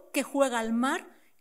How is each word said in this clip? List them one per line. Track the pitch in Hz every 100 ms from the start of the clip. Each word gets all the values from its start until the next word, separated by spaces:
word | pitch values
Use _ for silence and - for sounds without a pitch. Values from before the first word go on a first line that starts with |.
| -
que | 294
juega | - 285 269 233
el | 226
mar | 226 262 349 - - - -